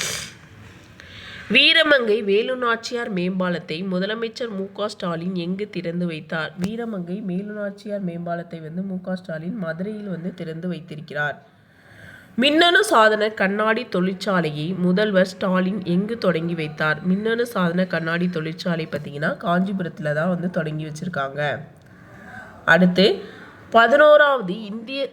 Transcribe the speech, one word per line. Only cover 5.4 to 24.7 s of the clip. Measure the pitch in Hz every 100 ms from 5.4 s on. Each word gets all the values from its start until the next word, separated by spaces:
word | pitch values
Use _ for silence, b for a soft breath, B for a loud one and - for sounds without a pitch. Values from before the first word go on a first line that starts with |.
| 170 190 208
திறந்து | 180 170 170 175
வைத்தார்? | 156 151 165 147 170
வீரமங்கை | 190 226 233 196 170 202 202
வேலுநாச்சியார் | 180 208 214 202 196 214 202 180
மேம்பாலத்தை | 170 170 170 170 165
வந்து | 156 175
மு | 196 185
க | 185 185
ஸ்டாலின் | 175 156 170 240
மதுரையில் | 165 160 202 214 208
வந்து | 160 180
திறந்து | 175 160 160 180
வைத்திருக்கிறார். | 160 - 151 - 143 147 135 - _ _ B B B B B B -
மின்னணு | 285 311 339 359
சாதன | 427 254 214 208 214
கண்ணாடி | 214 190 202 220 226 247
தொழிற்சாலையை | 185 185 185 214 185 156 147 160 185
முதல்வர் | 180 185 214 185 190
ஸ்டாலின் | - 196 185 185 208
எங்கு | 180 175 214 233
தொடங்கி | 190 165 170
வைத்தார்? | 165 151 151 156 151 180
மின்னணு | 196 220 233 240
சாதன | 196 175 175 185
கண்ணாடி | 165 165 170 180
தொழிற்சாலை | 170 160 160 185 165 156
பார்த்தீங்கன்னா, | 143 143 143 170 285
காஞ்சிபுரத்துல | 202 180 190 190 170 - 151
தான் | 151 175
வந்து | 170 180
தொடங்கி | 175 156 156
வச்சிருக்காங்க. | 156 151 180 151 135 143 147 120 - - - B B B B B B B
அடுத்து, | - 170 180 180 214 392 B B B B -
பதினோராவது | 226 226 285 302 302 294 262 180 214
இந்திய | 208